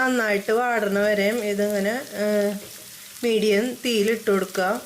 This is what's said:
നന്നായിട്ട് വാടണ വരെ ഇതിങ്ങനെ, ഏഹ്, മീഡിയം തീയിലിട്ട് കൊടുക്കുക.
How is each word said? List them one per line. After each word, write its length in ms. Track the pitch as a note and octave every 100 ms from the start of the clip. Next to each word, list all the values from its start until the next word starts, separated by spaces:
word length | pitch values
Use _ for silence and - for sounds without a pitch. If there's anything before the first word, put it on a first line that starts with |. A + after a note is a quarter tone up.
നന്നായിട്ട് 520 | C4 B3 A3 G3+ G3+ A3
വാടണ 400 | B3 A#3 G#3 G3+ G#3
വരെ 220 | G#3 G3+ A#3+ G#3
ഇതിങ്ങനെ, 420 | G3+ G#3 G#3 G3 A#3+ D4 G3+
ഏഹ്, 300 | G#3 G#3 G3+ G3+ - - - - - - A#3+
മീഡിയം 400 | A3 G#3+ G3+ B3 A#3+
തീയിലിട്ട് 460 | B3+ A3+ G3+ A3+ A3
കൊടുക്കുക. 380 | G3 F#3 - F#3 A#3